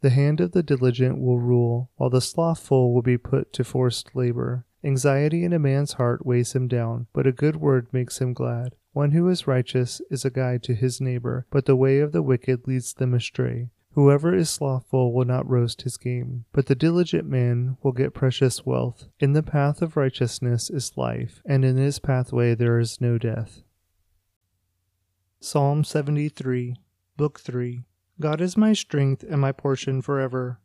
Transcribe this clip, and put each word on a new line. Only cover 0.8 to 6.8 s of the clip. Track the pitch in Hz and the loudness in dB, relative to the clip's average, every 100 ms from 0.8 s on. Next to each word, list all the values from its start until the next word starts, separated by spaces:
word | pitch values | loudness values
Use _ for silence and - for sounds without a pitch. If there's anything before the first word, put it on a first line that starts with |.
| 127 120 127 127 | 2 2 0 0
will | 127 123 | 0 0
rule, | 120 123 120 120 127 _ | 2 2 2 0 -6 _
while | 131 | 0
the | 127 | 2
slothful | - - 165 165 - 135 123 | 0 -2 0 -2 0 2 4
will | 123 | 2
be | 120 123 | 2 0
put | - 135 - | 0 -2 -2
to | - | -6
forced | 123 131 127 120 - 131 | -4 0 0 -2 -8 -4
labor. | 123 120 123 123 - _ | -2 -2 -4 -4 -8 _
Anxiety | 147 135 143 139 151 170 | -4 0 2 2 2 0
in | 175 | 0
a | 175 | 0
man's | 143 139 143 | 2 0 -2
heart | - 123 123 139 | -2 -2 0 0
weighs | 123 120 | 0 0
him | 131 127 | -2 -2
down, | 120 | -2